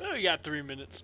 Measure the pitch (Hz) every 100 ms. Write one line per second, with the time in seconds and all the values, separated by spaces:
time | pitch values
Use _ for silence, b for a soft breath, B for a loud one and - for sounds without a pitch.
0 | 403 262 185 156 151 151 139 135 139 -